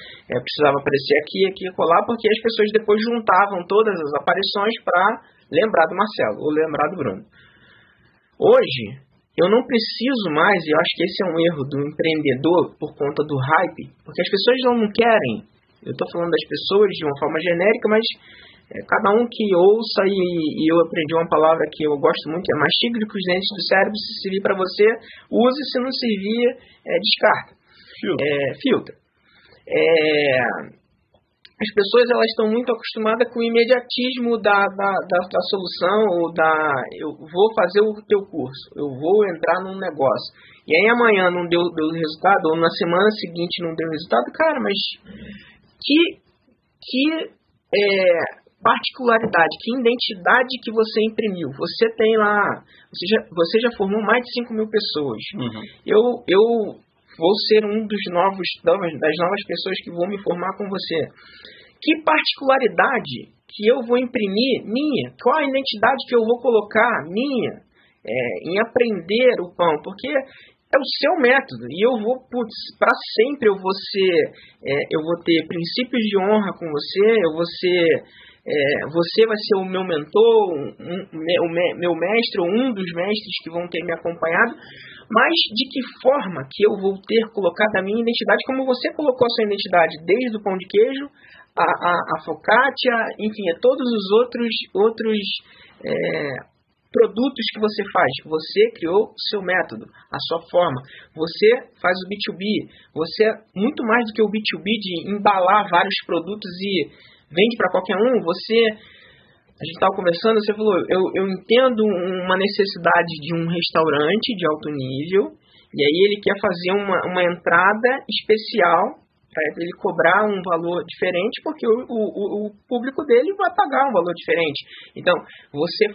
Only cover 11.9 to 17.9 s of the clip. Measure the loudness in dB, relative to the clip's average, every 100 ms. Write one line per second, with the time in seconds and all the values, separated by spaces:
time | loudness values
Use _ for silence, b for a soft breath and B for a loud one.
11.9 | -2 -2 0 0 0 2 2 2 -4 -10
12.9 | -6 -4 -2 -4 -2 0 0 0 -6 -18
13.9 | _ -10 -6 -2 0 2 2 2 2 0
14.9 | 2 4 4 2 -6 -10 _ _ _ -10
15.9 | -6 -6 -4 -2 -2 -2 -8 0 2 2
16.9 | 2 -6 -4 -4 -2 -2 0 2 2 2